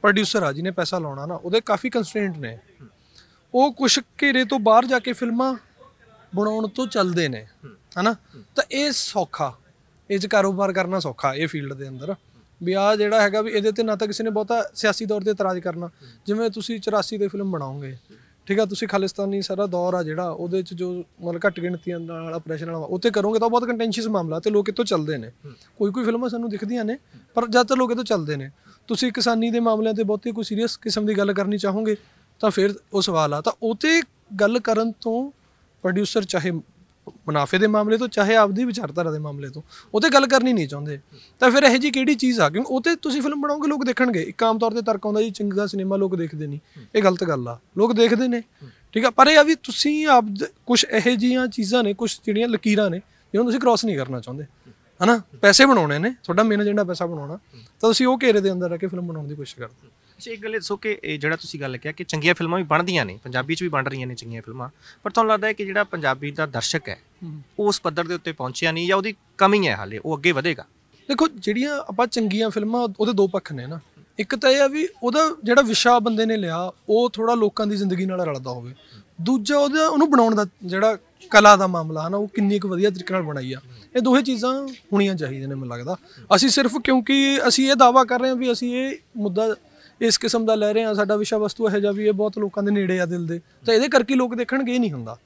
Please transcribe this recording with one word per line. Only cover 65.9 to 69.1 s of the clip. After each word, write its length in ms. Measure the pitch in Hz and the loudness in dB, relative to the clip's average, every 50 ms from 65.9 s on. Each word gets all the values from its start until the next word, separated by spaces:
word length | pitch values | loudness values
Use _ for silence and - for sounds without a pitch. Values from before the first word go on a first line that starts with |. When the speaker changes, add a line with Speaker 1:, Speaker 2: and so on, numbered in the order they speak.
| - 175 151 139 131 135 139 143 | -4 -4 -2 -2 -2 -2 -4 -10
Speaker 2:
ਦਾ 160 | 143 135 156 | -6 -6 -6
ਦਰਸ਼ਕ 420 | 147 127 120 113 - - 160 - - | -4 -4 -6 -4 -2 -4 -4 -6 -6
ਹੈ, 100 | - - _ _ _ _ 185 | -14 -14 _ _ _ _ -14
Speaker 1:
ਹੂੰ। 180 | 165 151 151 139 _ _ - | -14 -14 -14 -16 _ _ 0
Speaker 2:
ਉਹ 100 | 208 208 | 0 0
ਉਸ 120 | 196 - | 0 0
ਪੱਧਰ 240 | _ 170 156 156 175 | _ -4 -4 -4 -4
ਦੇ 100 | 160 175 | -4 -4
ਉੱਤੇ 180 | 170 _ 175 160 | -6 _ -10 -8
ਪਹੁੰਚਿਆ 400 | _ 131 127 123 - - 165 160 | _ -8 -8 -6 -2 -2 -2 -2
ਨਹੀਂ 160 | 165 170 175 | 0 0 0
ਜਾਂ 80 | 190 | 0
ਉਹਦੀ 180 | 196 190 220 | 0 0 -2